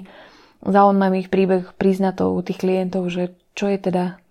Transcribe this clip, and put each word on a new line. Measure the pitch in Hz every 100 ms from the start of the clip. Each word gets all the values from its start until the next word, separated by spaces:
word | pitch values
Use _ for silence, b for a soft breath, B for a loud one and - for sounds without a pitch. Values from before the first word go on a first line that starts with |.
| 190 B B B B B
zaujímavý | - 196 202 196 190 190 185
príbeh | 190 190 185 185 -
prísť | 190 185 190
na | 185
to | 185
u | 185
tých | 180 180
klientov, | 185 185 185 190 180
že | 175 180 - _
čo | - 202
je | 196
teda | 190 180 180 180 _